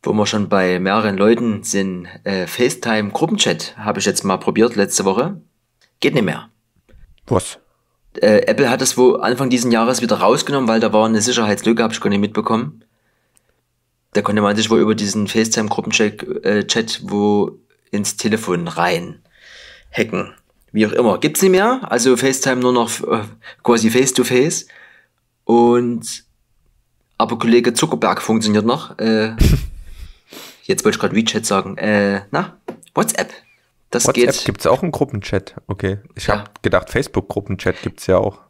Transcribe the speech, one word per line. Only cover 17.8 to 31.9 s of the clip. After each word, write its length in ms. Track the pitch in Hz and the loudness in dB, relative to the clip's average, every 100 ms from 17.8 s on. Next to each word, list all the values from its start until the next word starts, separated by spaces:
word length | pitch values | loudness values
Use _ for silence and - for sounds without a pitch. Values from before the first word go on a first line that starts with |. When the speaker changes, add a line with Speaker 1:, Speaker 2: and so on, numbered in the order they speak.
| _ | _
Speaker 1:
ins 260 | 104 101 - | -6 -6 -4
Telefon 500 | - 214 202 123 85 | -2 -2 -2 -4 -4
rein 540 | - 175 165 - - _ _ - - - - _ | -2 0 0 -6 -18 _ _ -20 -20 -20 -20 _
hacken. 420 | - 110 90 95 - _ _ _ | -4 -4 -4 -8 -14 _ _ _
Wie 160 | 110 107 | 0 0
auch 40 | |
immer. 260 | 104 120 127 | 2 2 2
Gibt's 220 | 151 156 | 0 2
nicht 80 | 190 | 4
mehr. 300 | 185 214 262 - | 4 2 0 -2
Also 260 | 120 120 123 | 0 2 4
FaceTime 380 | 135 131 139 127 | 2 0 -2 0
nur 120 | 123 | 2
noch, 280 | 123 113 - | 2 0 -4
äh, 180 | - 113 107 - - - | -2 -4 -4 -14 -20 -8
quasi 300 | - 117 110 | 2 2 4
face-to-face. 760 | 120 131 - 120 127 147 165 - - - - _ _ _ _ | 2 2 2 2 2 2 0 -10 -20 -20 -20 _ _ _ _
Und, 800 | - 117 120 120 123 120 - - _ _ _ _ _ _ _ _ _ _ | 2 4 6 4 0 -4 -8 -14 _ _ _ _ _ _ _ _ _ _
aber 180 | 117 117 | -2 0
Kollege 360 | 117 120 120 | 4 4 4
Zuckerberg 480 | 117 160 - 85 92 | 0 -2 0 0 0
funktioniert 420 | - 110 110 104 107 | 0 0 2 2 2
noch. 320 | 143 - - | -2 -4 -4
Äh, 380 | 113 110 107 110 - - - - - - | 0 0 0 2 4 4 -2 -12 -18 -18
<laughs> 680 | - - _ - - - | -20 -20 _ -20 -20 -20
jetzt 200 | - 95 107 | -6 -2 0
wollte 100 | 101 | 0
ich 40 | |
grad 140 | 101 | -2
WeChat 320 | 104 113 110 - | 0 -2 -4 -2
sagen. 320 | 98 95 95 | -2 -2 -6
Äh, 440 | 101 | 0